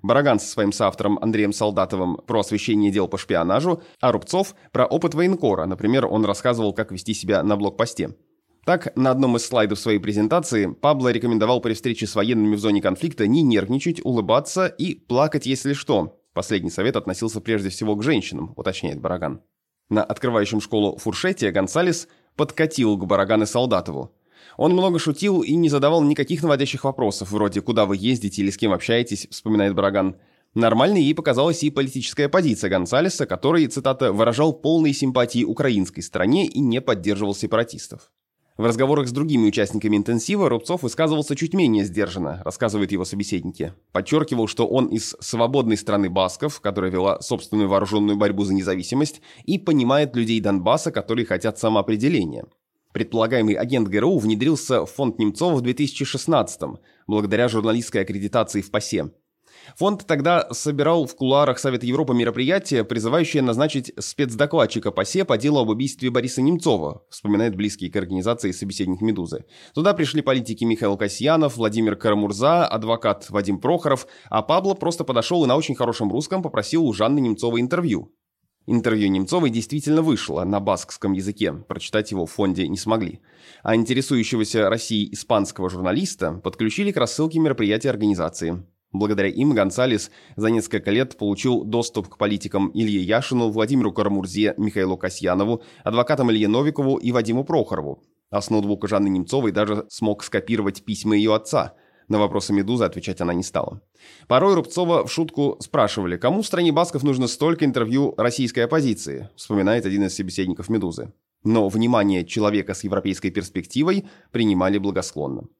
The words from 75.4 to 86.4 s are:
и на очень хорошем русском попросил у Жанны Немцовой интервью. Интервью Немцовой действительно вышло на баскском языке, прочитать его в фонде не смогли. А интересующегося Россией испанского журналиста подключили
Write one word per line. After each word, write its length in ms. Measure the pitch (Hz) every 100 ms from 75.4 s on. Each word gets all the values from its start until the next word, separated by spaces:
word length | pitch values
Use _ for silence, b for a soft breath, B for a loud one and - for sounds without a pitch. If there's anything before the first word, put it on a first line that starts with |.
и 40 | 135
на 80 | 139
очень 180 | 147
хорошем 380 | 127 117 117 104
русском 320 | 113 151 190
попросил 420 | 160 110 104 165 151
у 60 |
Жанны 260 | 98 110 143
Немцовой 420 | 123 104 117 117
интервью. 540 | 127 170 170 90 - _ _ _ _ _ -
Интервью 420 | 120 117 110 101
Немцовой 420 | 95 95 175 151
действительно 520 | 113 110 147 147 156
вышло 420 | 160 117 - 78
на 160 | 92 101
баскском 520 | 98 92 - - 101
языке, 400 | 95 95 101 95
прочитать 600 | 73 - - - 107 104
его 140 | 98 80
в 40 |
фонде 380 | - 98 90 82
не 100 | 95
смогли. 420 | 110 113 90 - B B B B
А 100 | 98
интересующегося 960 | 113 113 131 131 131 107 117 107 113 98
Россией 420 | 113 - 107 104
испанского 580 | - - 113 95 - 92
журналиста 640 | 90 92 117 185 - 85
подключили 580 | 87